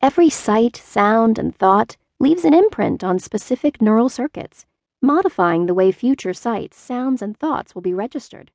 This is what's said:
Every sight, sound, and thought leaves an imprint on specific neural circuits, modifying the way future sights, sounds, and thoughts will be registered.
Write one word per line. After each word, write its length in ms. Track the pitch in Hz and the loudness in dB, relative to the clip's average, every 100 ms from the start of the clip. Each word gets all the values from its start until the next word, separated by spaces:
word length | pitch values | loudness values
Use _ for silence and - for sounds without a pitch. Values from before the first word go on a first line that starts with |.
Every 300 | 269 - 339 | 0 4 2
sight, 460 | - - 214 233 - | 2 -2 0 0 -2
sound, 600 | - - 202 226 226 220 | -10 0 2 4 2 0
and 160 | 170 | -2
thought 440 | - 190 196 226 - _ _ | 0 2 2 0 -6 _ _
leaves 240 | 262 349 | 0 2
an 100 | 339 | 4
imprint 480 | 311 415 - - - | 4 4 0 -4 -2
on 160 | 185 185 | -2 -4
specific 640 | - 214 - 254 294 - | -4 -10 -6 -2 -2 0
neural 260 | 214 220 247 | 2 2 0
circuits, 580 | - 254 - - _ _ _ _ _ | -2 -8 -8 -16 _ _ _ _ _
modifying 640 | 254 294 392 - 175 170 175 | 0 2 0 0 0 0 0
the 80 | |
way 160 | 180 185 | 2 2
future 420 | 185 240 269 - | 2 -2 -2 -4
sights, 460 | 185 233 220 - _ | -8 -6 -6 -8 _
sounds, 420 | - 247 254 262 | -12 -8 -4 -4
and 160 | 240 208 | -6 -8
thoughts 380 | 311 285 - | -6 -6 -8
will 80 | - | -8
be 100 | 180 | -6
registered. 600 | 180 226 294 - - - | -6 -6 -10 -14 -20 -20